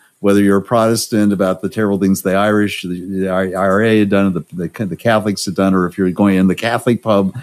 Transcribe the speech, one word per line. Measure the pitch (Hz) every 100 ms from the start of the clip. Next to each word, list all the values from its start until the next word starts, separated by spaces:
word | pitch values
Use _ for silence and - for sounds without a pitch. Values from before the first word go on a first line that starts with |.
| _ _
whether | 101 101
you're | 101 98
a |
Protestant | 95 120 110 113 - 110 104
about | 98 95 92
the | 98
terrible | - 107 98
things | 95 95
the | 98
Irish, | 95 104 104 104 -
the, | 92 90
the | 90 95 95
I | 92 95
R | 92 95 98
A | 113 110
had | 101
done, | 98 98
the, | 87 -
the, | 87 82 - 101
the | 82
Catholics | 117 110 104 98
had | - 87
done, | 95
or | 95 90
if | -
you're | 92
going | 87 104 95
in | 92
the |
Catholic | 90 113 117 127 120
pub | 113 101 95 120